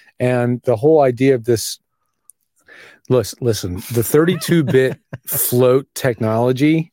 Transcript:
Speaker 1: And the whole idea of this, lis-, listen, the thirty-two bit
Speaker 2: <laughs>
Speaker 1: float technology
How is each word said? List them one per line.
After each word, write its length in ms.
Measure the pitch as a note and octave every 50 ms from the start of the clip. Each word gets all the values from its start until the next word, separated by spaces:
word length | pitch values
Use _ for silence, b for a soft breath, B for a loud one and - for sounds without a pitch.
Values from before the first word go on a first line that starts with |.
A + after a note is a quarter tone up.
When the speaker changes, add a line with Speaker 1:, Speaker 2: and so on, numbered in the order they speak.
| b b b b
Speaker 1:
And 440 | B2 B2 B2+ B2 A#2+ A#2+ B2 A#2+ -
the 120 | - A#2+
whole 260 | G#2+ A#2+ D3+ D#3+ D3+
idea 340 | C#3 C3 B2 A#2 C3 C#3 C3+
of 100 | B2 A2
this, 320 | - A#2+ G#2 - - - - _ _ _ _ _ _ _ _ _ _ _ _ _ _ _ _ B B B B B B B B B -
lis-, 260 | B2+ B2+ G#2+ - - -
listen, 340 | C3+ A#2+ A2 - - F#2 F2 F#2+ - - A#2
the 100 | A#2+ A2
thirty-two 600 | - - D3 E3 E3+ F#3+ E3 - - F3 E3+ D3
bit 360 | B2 - C3 C3 C3 - - _ _
Speaker 2:
<laughs> 140 | - - _
Speaker 1:
float 640 | - - C3+ - - B2 B2 B2+ B2+ B2+ C3+ - _ -
technology 960 | - - C3 A#2 - A#2+ A2 A2 A2+ A#2+ B2+ C3 B2 C#3+ D3+ D#3+ D#3+ D#3+ -